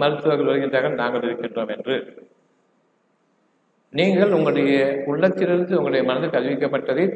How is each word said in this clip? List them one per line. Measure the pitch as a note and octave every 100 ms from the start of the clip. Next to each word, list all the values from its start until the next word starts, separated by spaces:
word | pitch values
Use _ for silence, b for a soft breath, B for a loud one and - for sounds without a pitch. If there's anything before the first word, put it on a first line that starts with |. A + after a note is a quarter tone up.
மருத்துவர்கள் | D3 D3 D#3 C#3+ C3+
வருகின்றார்கள், | C3+ C3+ C3 D3 B2
நாங்கள் | A#2+ B2 B2
இருக்கின்றோம் | A#2 A2+ A#2 G#2+
என்று. | G#2 B2+ C3 - - - _ _ _ _ _ _ _ _ _ _ _ _ _ _ _ _ C3+
நீங்கள் | F#3 F#3 G3+ E3+
உங்களுடைய | D3+ C#3 C#3 C#3 C#3 C#3 C#3+
உள்ளத்திலிருந்து | C#3+ F#3+ F#3+ F3 F3 F3+ F3+
உங்களுடைய | D3 C3+ B2+
மனதுக்கு | B2+ E3 C3
அறிவிக்கப்பட்டதை | C3 C3+ C3+ C3+ - C3+ F#3+